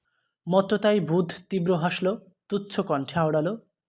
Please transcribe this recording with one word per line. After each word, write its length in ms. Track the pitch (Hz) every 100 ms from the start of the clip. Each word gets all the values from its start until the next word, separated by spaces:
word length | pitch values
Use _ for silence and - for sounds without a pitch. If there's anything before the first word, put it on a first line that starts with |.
| _ _ _ _ 165
মত্ততায় 520 | 185 190 208 214 208
বুধ 320 | 151 175 170 - -
তীব্র 260 | 190 170 175
হাসল, 400 | 175 - 180 226 - _ -
তুচ্ছ 320 | 202 202 -
কণ্ঠে 400 | 185 143 139 175
আওড়ালো, 380 | 156 156 156 226 - _